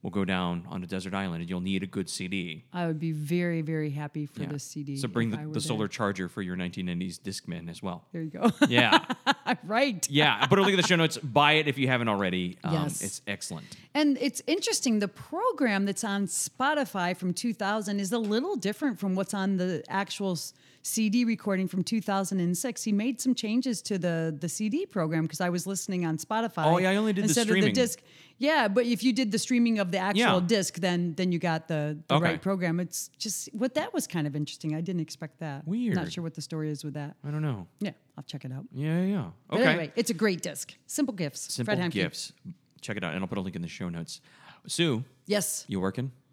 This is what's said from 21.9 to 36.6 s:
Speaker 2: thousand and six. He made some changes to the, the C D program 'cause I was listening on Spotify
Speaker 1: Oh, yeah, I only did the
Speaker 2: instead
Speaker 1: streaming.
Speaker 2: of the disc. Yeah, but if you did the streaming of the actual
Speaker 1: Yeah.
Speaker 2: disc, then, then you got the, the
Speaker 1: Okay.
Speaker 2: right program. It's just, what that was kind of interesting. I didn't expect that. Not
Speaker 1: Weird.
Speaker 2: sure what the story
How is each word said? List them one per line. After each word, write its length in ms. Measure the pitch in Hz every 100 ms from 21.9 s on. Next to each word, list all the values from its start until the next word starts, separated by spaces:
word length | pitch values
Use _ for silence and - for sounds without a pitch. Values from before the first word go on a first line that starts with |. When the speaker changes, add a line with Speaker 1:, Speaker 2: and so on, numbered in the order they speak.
| 226
Speaker 2:
thousand 400 | 202 196 190 190
and 140 | 175 175
six. 280 | 254 233
He 80 | -
made 280 | 202 233 233
some 140 | 254
changes 480 | 247 220 233 262 214
to 140 | - 196
the, 380 | 175 165 165 151
the 100 | 165
C 200 | - 214
D 160 | 269 403
program 420 | 214 160 165 160
'cause 140 | -
I 80 | 180
was 160 | 175 185
listening 400 | 190 - 185 165
on 120 | 160
Spotify 460 | - 220 226 - 156
Speaker 1:
Oh, 120 | 175
yeah, 140 | 185
I 40 | 196
only 140 | 220
did 100 | 196
the 40 | 208
Speaker 2:
instead 160 | 160 214
Speaker 1:
streaming. 220 | 190 208
Speaker 2:
of 40 | 214
the 60 |
disc. 200 | 240 - - - - _
Yeah, 300 | 277 311 220
but 180 | 196 240
if 160 | 233
you 120 | 254
did 180 | 226 240
the 80 | 196
streaming 400 | - 247 233 220
of 120 | 185
the 60 | 190
actual 220 | 185 202
Speaker 1:
Yeah. 220 | 240 185 180
Speaker 2:
disc, 300 | 220 180 -
then, 380 | 180 175 175 156
then 160 | 185
you 80 | 170
got 280 | 170 165 -
the, 280 | 160 151 151 -
the 80 | 143
Speaker 1:
Okay. 80 | 170
Speaker 2:
right 160 | 165
program. 380 | 180 196 175 165
It's 280 | 175 - - _
just, 300 | 220 - -
what 220 | 220 254 302
that 180 | 392
was 140 | 359 -
kind 200 | 175 147
of 80 | 143
interesting. 400 | 147 - 156 156
I 60 |
didn't 200 | 170 180
expect 380 | 160 - 156 _
that. 260 | 160 139 147
Not 20 |
Speaker 1:
Weird. 440 | 214 240 180 170
Speaker 2:
sure 80 | 165
what 100 | 165
the 80 | 160
story 280 | - 160